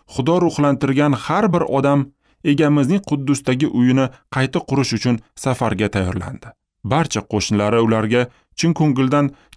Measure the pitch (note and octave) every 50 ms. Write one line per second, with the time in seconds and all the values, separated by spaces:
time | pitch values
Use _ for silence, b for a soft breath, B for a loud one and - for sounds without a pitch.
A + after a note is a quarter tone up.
0 | b b - - B2 D3+ E3+ F3+ F3 E3 - - C#3+ C#3+ C#3 - - C3+ C3+ C#3
1 | D3 D3 C#3 - - - D#3 F#3+ A3 G#3 E3 F3 - - B2+ C#3 C3+ C#3 C#3+ C#3+
2 | C3+ - _ _ _ _ _ _ - D3+ C#3+ C#3 D3+ D3 D3 D3 C3+ B2+ F#3+ G3+
3 | G3+ - D3+ C#3 C3+ C#3 C#3+ C3+ - - B2+ B2+ D#3+ C#3 - A#2+ B2 B2+ B2+ C3+
4 | C3 B2 b b b b - C3 C3 C3 - F3 - - C3+ C#3 C3 - A#2 A2
5 | - B2+ A#2+ A2 b b b - - C3+ B2 - B2+ A2 G#2 F#2 G#2+ G2 - G2+
6 | F#2 F2+ F#2+ F#2+ F2+ - C3 - - - - _ _ _ _ _ - G2 B2+ D#3
7 | E3 - - G#2+ - - - G#2 - - G#2 G2+ G#2 G#2 A#2 A#2 A2+ A2 A2+ A2
8 | G#2+ G#2 A#2 B2 B2 B2 b b b b b - - E3+ D#3+ - D#3 D3+ C3 B2+
9 | C3 C3 C#3+ D3 C#3+ C#3 C#3+ B B B B